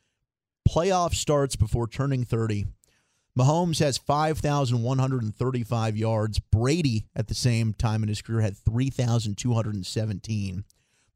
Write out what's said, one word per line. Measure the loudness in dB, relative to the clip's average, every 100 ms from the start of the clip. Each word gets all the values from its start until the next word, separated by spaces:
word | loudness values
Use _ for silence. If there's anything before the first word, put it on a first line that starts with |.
| _ _ _ _ _ _ 0
Playoff | 2 2 2 2 -2
starts | 2 2 2 0
before | 0 0 -2
turning | -2 0 0
thirty. | 0 -2 0 -2 -4 -8 _ _ _ _ _ 2
Mahomes | 4 4 2 2
has | 0 0
five | 0 2 2 0
thousand | 0 0 2 0
one | 0 0
hundred | 0 0
and | -4 -4
thirty-five | -2 -2 -2 -2 -2 0
yards. | 0 0 -2 -4
Brady, | 0 2 4 2 0 -2 -4 -6
at | -6
the |
same | 0 0 2 0
time | 0 0 0
in | -2
his | -4
career, | -4 -2
had | -2 0
three | -2 0 -2
thousand | 0 0 0 -2 -4
two | 0 0
hundred | -2
and | -6 -6
seventeen. | -4 -4 -6 -4 -4 -4 -8 -12 _ _ _ _